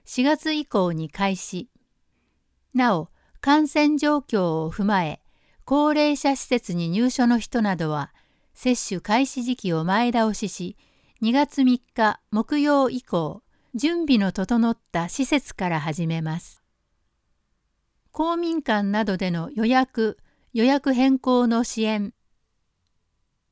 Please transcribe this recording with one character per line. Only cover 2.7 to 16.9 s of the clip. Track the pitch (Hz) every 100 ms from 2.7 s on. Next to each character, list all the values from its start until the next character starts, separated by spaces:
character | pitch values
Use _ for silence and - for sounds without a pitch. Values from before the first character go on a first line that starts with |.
な | 254 247 180
お、 | 160 _ _ -
感 | - 294 302
染 | 311 294 302
状 | 294 294
況 | - 214 180 160
を | 160
踏 | -
ま | 196 202
え、 | 160 - _ _ _ _ -
高 | 277 294
齢 | 302 294 285
者 | 285 269
施 | -
設 | 240 - 175
に | 170
入 | 180 247
所 | - 240
の | 240
人 | - 240
な | 214 175
ど | 160
は、 | 151 143 _ _ _ _
接 | - 254 247 -
種 | 180
開 | - 220 269
始 | -
時 | 240 247
期 | 190
を | 165
前 | 165 196 240
倒 | 240 220
し | 202 202
し、 | - 180 - _ _ _ _
二 | 220
月 | 254 285 -
三 | 254 247
日 | _ - 214 - _
木 | 214 226 294
曜 | 294 285 262
以 | 254
降、 | - 180 156 190 - _ _
準 | 233 294 339 311
備 | 247
の | 196
整 | - 185 240 233
っ | 233 _
た | 165 170
施 | - 254
設 | 294 - -
か | 180
ら | 160
始 | 156 151 165
め | 165
ま | 160 165
す。 | - - _ _ _